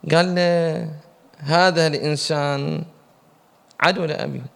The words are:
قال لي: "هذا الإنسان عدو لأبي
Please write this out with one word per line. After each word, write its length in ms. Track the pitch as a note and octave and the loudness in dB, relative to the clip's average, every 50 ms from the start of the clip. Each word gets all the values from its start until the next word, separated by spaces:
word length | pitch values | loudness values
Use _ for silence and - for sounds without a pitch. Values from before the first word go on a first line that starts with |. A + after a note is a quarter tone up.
| - D#3+ D#3 | 0 2 2
قال 200 | E3 F3 F#3 F3+ | 2 2 2 0
لي: 540 | F3+ F3 F3 F3 E3+ E3 E3 D#3 - - D#3+ D#3 D3+ - - _ _ _ _ _ | 0 2 2 2 2 0 0 -2 -4 -6 -8 -12 -14 -18 -20 _ _ _ _ _
"هذا 500 | _ C#3 C#3 D#3+ F3 F3+ F#3+ F3 E3+ D#3+ | _ -2 2 4 4 4 4 4 4 2
الإنسان 960 | D#3 D3 C3+ - D3+ D3+ C#3+ - - D#3 D3 C#3+ C#3+ C#3+ C#3 C#3 D3+ D#3 D#3 E3 - - _ _ _ _ _ _ _ _ _ _ _ _ _ _ _ _ - | 2 0 -2 -2 -2 -2 -2 -2 -2 -2 -2 0 -2 -2 -2 -2 -4 -4 -6 -8 -10 -16 _ _ _ _ _ _ _ _ _ _ _ _ _ _ _ _ 2
عدو 260 | B2 F3 F#3 G3 F3 | 2 2 2 2 -4
لأبي 360 | D3+ D3+ - - C#3+ C#3 B2+ B2 C3 _ | -4 -4 -4 -6 -6 -8 -10 -12 -14 _